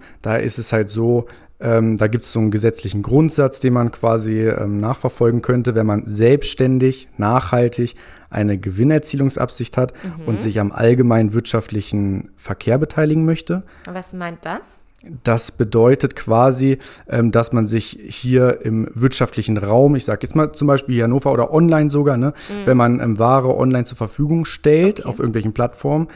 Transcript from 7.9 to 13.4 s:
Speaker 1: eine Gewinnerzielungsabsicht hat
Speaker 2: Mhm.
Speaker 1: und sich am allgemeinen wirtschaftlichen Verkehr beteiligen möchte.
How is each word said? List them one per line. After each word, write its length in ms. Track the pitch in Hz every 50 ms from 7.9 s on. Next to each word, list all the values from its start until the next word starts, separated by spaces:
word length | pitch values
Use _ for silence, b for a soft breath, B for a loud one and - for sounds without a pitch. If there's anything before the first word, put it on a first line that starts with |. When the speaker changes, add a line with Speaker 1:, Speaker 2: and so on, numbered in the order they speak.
| B B B B B B B -
Speaker 1:
eine 260 | - 107 104 104 101
Gewinnerzielungsabsicht 1200 | 92 95 98 92 101 123 147 156 151 151 - - 139 139 135 - - 127 - - - 120 - -
hat 160 | 127 127 127 - - -
Speaker 2:
Mhm. 220 | 185 160 160 160
Speaker 1:
und 160 | 117 110 101
sich 180 | 113 110 98 107
am 120 | 104 101
allgemeinen 600 | - - 113 117 123 123 123 120 113 113 110 104 110
wirtschaftlichen 1000 | 117 - - - 110 - - 107 104 - - - 104 101 98 95 98 - - -
Verkehr 420 | - - - 98 - - 110 120
beteiligen 480 | 143 156 - - 156 156 151 156 160 160
möchte. 380 | 160 165 -